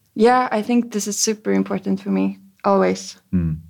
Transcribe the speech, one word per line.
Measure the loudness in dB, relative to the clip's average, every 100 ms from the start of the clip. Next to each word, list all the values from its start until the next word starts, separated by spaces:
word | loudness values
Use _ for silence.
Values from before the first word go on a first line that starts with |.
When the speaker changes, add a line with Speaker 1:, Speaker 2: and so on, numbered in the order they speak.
| _
Speaker 1:
Yeah, | 2 4 4 2
I | -2
think | 0 0 0
this | -6 -6
is | -2
super | -2 -2 -2
important | 0 0 -4 -4 -4
for | -2
me | 0 -2 -4 -16 _
always | 2 2 2 0 -8 -18 _
Speaker 2:
Mm. | -2 -2 -4 -10